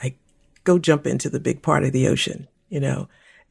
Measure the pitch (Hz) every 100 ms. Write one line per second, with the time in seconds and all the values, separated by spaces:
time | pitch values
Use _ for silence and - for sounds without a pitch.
0 | 131 - _ _ _ _ - 180 165 147
1 | 127 135 - 143 135 139 - 147 139 135
2 | 127 - - - 139 _ _ 147 139 131
3 | - _ _ - _